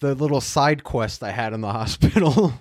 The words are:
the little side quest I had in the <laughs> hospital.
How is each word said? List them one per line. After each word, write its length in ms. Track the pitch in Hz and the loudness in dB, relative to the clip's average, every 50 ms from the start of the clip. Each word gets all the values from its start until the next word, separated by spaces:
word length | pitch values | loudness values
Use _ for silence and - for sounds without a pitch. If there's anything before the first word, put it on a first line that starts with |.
the 120 | - 139 135 | -2 -2 -2
little 260 | 127 151 147 147 131 | 0 0 0 0 0
side 420 | - - - 156 139 151 151 139 - | -2 -2 0 2 2 2 2 0 -4
quest 400 | - - 123 110 101 - - 117 | -4 -4 -2 -2 -4 -6 -8 -8
I 80 | 104 | -8
had 220 | 95 120 113 110 110 | -6 -4 -4 -4 -4
in 80 | 110 | -4
the 100 | 110 101 | -4 -4
<laughs> 0 | |
hospital. 800 | 101 110 110 - - - - - - 214 185 156 127 220 202 160 120 - | -4 -4 -4 -4 -2 2 2 4 4 4 4 4 4 4 4 2 0 -4